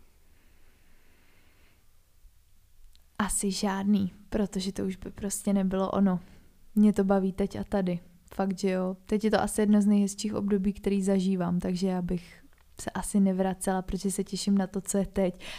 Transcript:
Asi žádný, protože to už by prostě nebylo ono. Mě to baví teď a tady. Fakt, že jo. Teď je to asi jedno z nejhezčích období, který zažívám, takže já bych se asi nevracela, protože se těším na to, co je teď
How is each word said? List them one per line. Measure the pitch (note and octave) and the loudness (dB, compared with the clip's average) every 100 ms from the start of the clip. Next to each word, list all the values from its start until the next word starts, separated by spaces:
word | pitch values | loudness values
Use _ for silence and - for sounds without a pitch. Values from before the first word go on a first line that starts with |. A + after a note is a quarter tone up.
| - _ - - - - - - - - - - - - - - - _ - - _ _ - - _ - _ - - - - - | -20 _ -20 -20 -20 -20 -20 -20 -20 -20 -20 -20 -20 -20 -20 -20 -20 _ -20 -20 _ _ -20 -20 _ -20 _ -20 -20 -20 -12 -4
Asi | G3 - G3+ | -4 -2 -4
žádný, | F#3+ G#3 G3 G3+ G3+ F#3 - - | -2 -2 0 2 2 2 -6 -6
protože | G#3+ G3 F#3 F#3+ | -2 -2 -2 -4
to | G3 G3 | -4 -6
už | F#3 | -6
by | - | -12
prostě | - G3+ - G#3 | -8 -8 -4 0
nebylo | G3 F#3+ F#3+ F#3+ | 2 2 0 0
ono. | G3 G3 F3+ - - - _ - | 2 2 2 -6 -20 -20 _ -2
Mě | G#3 G#3 | 4 6
to | G3+ | 6
baví | G3 G3 F#3+ | 2 2 2
teď | F#3 G3 G3+ | -2 -4 -4
a | |
tady. | G3 G3+ F3+ F3 - - - | -4 -2 0 -4 -8 -20 -10
Fakt, | - G3 F#3 | -4 -2 -2
že | F#3+ | -2
jo. | F#3 F#3 F#3+ - | 0 -2 -6 -2
Teď | G#3+ | 0
je | G#3+ | 2
to | G#3+ | 2
asi | G#3 - | 0 0
jedno | G#3 G#3 | 4 4
z | G3+ | 6
nejhezčích | G3+ G3 G3+ G#3+ | 4 2 -2 -6
období, | G#3 G3+ G3+ G3+ | -4 0 0 0
který | G3 G3 G3+ | -2 -2 0
zažívám, | F#3+ G3 F#3 F#3 F3 F3 | 2 2 2 0 0 -2
takže | F#3 F3+ F#3+ | -2 -2 -2
já | F3+ | -2
bych | F3 F3+ - - - - _ - | -2 -6 -8 -20 -20 -20 _ -12
se | - | -8
asi | F#3 - G3+ | -8 0 2
nevracela, | G3 F#3 F#3+ F#3 G3 F#3+ | 4 2 0 0 -2 -2
protože | F#3 F#3 G3 | -2 -4 -2
se | F#3 | -4
těším | G3 F#3+ G#3 G3 | -4 -4 2 2
na | F#3 | 2
to, | G3 | -4
co | - G3+ | -2 -2
je | F#3+ | 0
teď | G3 F#3 - - | 0 -2 -2 -12